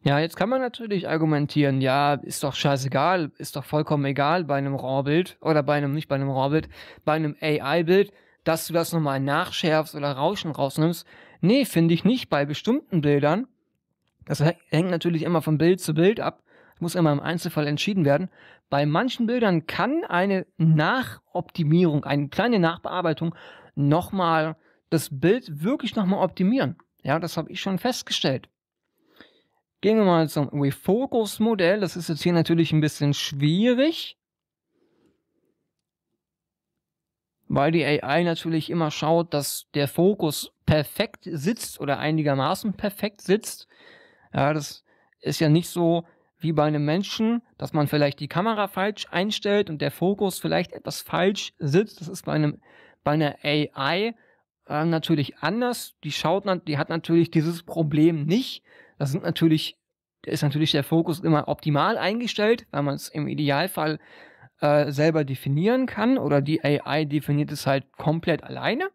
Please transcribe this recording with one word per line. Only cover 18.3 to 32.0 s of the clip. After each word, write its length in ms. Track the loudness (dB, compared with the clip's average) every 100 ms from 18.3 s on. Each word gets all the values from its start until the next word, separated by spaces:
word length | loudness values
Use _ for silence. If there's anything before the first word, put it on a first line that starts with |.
| _ -20 -20 _
Bei 160 | 0 2
manchen 400 | 2 0 -2 -2
Bildern 400 | 2 2 2 -2
kann 360 | -4 -2 -2
eine 440 | -2 0 0 0 -4 _
Nachoptimierung, 1500 | 4 4 4 0 -4 -10 _ -8 -8 -4 2 4 4 2 0
eine 220 | -2 -2
kleine 280 | -2 2 4
Nachbearbeitung 800 | 2 0 -6 -2 -2 -2 -4 -6 -18 -20 -14 -2
nochmal 800 | 2 2 0 -2 0 2 0 -6 _ _ _
das 200 | -2 -2
Bild 500 | 0 2 2 0 -6
wirklich 340 | -2 -2 -4 -2
nochmal 280 | 0 2
optimieren. 540 | 0 0 0 2 0 -4 _ _
Ja, 160 | -2 -2
das 180 | -2 -6
habe 140 | -8
ich 100 | -8
schon 160 | -4 -2
festgestellt. 720 | -2 -4 -6 -2 -2 -2 -6 _ _ _ _ _ _ _ -20 _ _ _ _ _
Gehen 160 | 2 4
wir 80 | 6
mal 240 | 4 2
zum 200 | 0 -2
Refocus-Modell. 1300 | 0 -2 -2 0 0 2 0 -2 0 0 2 2 2
Das 160 | 0
ist 120 | -4